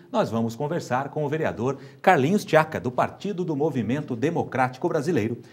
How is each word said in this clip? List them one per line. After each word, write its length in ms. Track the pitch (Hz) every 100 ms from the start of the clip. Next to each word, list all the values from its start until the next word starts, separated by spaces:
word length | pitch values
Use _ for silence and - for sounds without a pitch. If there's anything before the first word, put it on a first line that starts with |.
| -
nós 160 | 226 151
vamos 260 | 110 117 113
conversar 540 | 147 165 - 123 143
com 160 | 151 143
o 20 |
vereador 500 | 160 120 85 123 139 - -
Carlinhos 440 | 190 170 139 208 -
Tchaca, 340 | 156 156 95
do 100 | 131
Partido 540 | 127 127 - 196 185
do 100 | 180
Movimento 600 | 139 156 131 104 143 147 117
Democrático 720 | 143 156 - 131 127 - 175
Brasileiro, 520 | 160 143 147 104 117 -